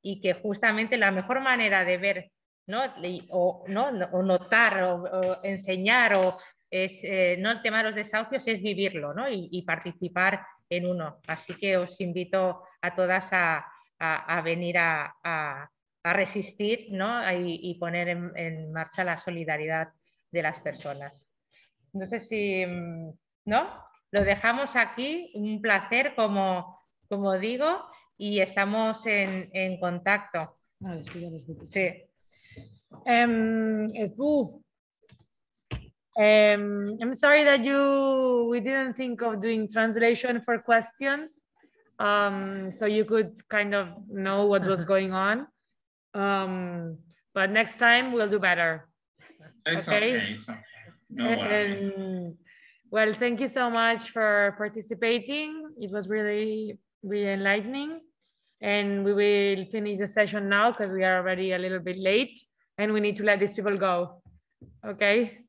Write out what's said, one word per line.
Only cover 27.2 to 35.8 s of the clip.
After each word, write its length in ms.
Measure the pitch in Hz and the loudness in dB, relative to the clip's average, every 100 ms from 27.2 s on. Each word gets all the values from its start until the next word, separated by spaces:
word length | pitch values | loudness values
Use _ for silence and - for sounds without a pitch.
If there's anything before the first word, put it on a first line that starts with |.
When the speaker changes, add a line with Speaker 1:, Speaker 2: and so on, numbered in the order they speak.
| 196 190 | 0 0
Speaker 1:
digo, 480 | 214 247 302 359 - - _ _ | -2 -2 0 -2 -6 -20 _ _
y 220 | 208 208 | -2 0
estamos 680 | 185 202 196 220 220 220 233 | 2 2 0 2 0 -2 -2
en, 440 | 208 190 190 180 | 0 0 -4 -6
en 260 | 190 190 180 | -4 -4 -2
contacto. 760 | 180 175 180 202 202 170 156 _ _ _ | -4 -2 0 0 -2 -8 -8 _ _ _
Speaker 2:
Ah, 120 | 190 165 | -10 -10
esto 200 | 147 180 | -12 -12
ya 100 | 170 | -12
lo 80 | 160 | -12
escuché. 300 | 135 151 - | -14 -16 -6
Speaker 1:
Sí. 420 | 196 180 - - _ _ _ _ - - - _ - - | -2 -2 -4 -20 _ _ _ _ -20 -20 -20 _ -10 2
Speaker 2:
Em, 840 | 240 240 226 220 226 220 214 214 214 | 4 4 2 2 0 0 0 -2 -4
Esbu, 680 | 208 208 285 294 196 - _ _ _ _ _ _ _ _ _ _ _ - | -6 -2 2 2 0 -8 _ _ _ _ _ _ _ _ _ _ _ -12